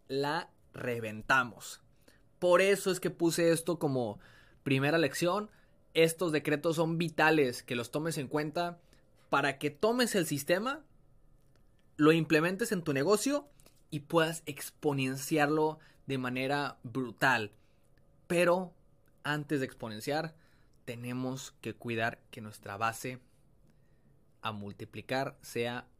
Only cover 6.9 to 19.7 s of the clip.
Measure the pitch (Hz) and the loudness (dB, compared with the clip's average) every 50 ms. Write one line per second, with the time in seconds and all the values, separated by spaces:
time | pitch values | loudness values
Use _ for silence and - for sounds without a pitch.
6.9 | 170 165 175 156 - - 156 156 160 156 143 123 120 - - - 131 120 117 - | 0 0 -2 -2 2 2 4 4 6 4 4 2 0 -4 -6 -6 -4 -4 -4 -4
7.9 | - 151 156 165 151 151 135 123 - 147 151 156 147 175 175 175 170 - - - | -4 -4 -4 -4 -4 -6 -4 -2 -2 -2 -2 -2 -4 -4 -4 -4 -6 -12 -18 -20
8.9 | - - _ _ _ _ _ _ 151 143 139 139 139 - - 147 - - - 214 | -20 -20 _ _ _ _ _ _ 0 2 2 0 -2 -2 -4 -6 -2 0 0 2
9.9 | 233 254 247 220 - 202 160 156 151 139 - - 175 190 220 254 277 311 - _ | 2 2 0 2 2 0 0 0 -2 -2 0 0 0 2 0 -2 -6 -6 -10 _
10.9 | - - _ _ - - - - - - _ - - - - - - _ _ _ | -20 -20 _ _ -20 -20 -20 -20 -20 -20 _ -20 -20 -20 -20 -20 -20 _ _ _
11.9 | _ - 151 151 165 165 160 160 165 151 160 175 190 190 240 - 214 180 - 147 | _ 4 6 6 6 6 4 2 2 2 4 2 0 -2 -2 -2 -2 -2 -2 -2
12.9 | 139 135 139 180 208 208 - 277 285 294 - - - - - - - _ _ _ | 0 0 2 2 2 2 2 0 -2 -2 -4 -10 -18 -20 -20 -20 -20 _ _ _
13.9 | - 147 147 - - 165 160 160 165 160 - - 143 - - - - _ - 151 | -10 -10 -6 0 2 2 2 2 -2 -6 -10 -12 -12 -12 -14 -14 -12 _ -2 0
14.9 | 139 139 131 131 131 135 - - 160 151 147 147 147 156 156 156 156 156 - - | 0 0 -2 -2 -4 -6 -4 -2 0 2 2 2 2 2 0 0 -2 -6 -14 -20
15.9 | _ - - - 135 131 127 123 123 127 131 131 143 143 143 127 - - - 123 | _ -16 -8 -6 -6 -4 -4 -4 -4 -2 -2 -2 -2 -2 -4 -6 -8 -12 -16 -10
16.9 | 110 131 127 120 107 - 147 135 127 117 107 101 - - _ _ _ _ _ _ | -8 -6 -6 -6 -4 0 2 2 2 2 -2 -6 -10 -18 _ _ _ _ _ _
17.9 | _ _ _ _ _ _ _ - 175 170 180 175 175 185 185 175 - - _ _ | _ _ _ _ _ _ _ -2 0 2 4 4 2 2 0 -6 -12 -18 _ _
18.9 | _ _ _ _ _ _ - 143 147 151 147 147 156 139 131 123 | _ _ _ _ _ _ -6 -4 -4 -4 -2 -2 -2 -2 -2 -4